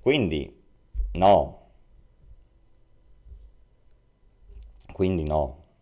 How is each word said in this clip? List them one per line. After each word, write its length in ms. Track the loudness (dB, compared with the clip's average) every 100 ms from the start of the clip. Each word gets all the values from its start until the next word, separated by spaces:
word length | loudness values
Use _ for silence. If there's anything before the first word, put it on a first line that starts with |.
Quindi 560 | 0 0 0 -2 -6 -14 -20 _ _ -8 -6
no. 440 | 2 6 6 4 -8 -20 _ _ -20 -20 _ -20 -20 -20 _ _ -20 _ -20 _ -20 -20 -20 -20 -20 -20 _ _ -20 _ _ _ _ -20 -20 -20 -20 -20
Quindi 320 | -4 -2 0
no. 320 | -2 -2 -4 -8 -20 _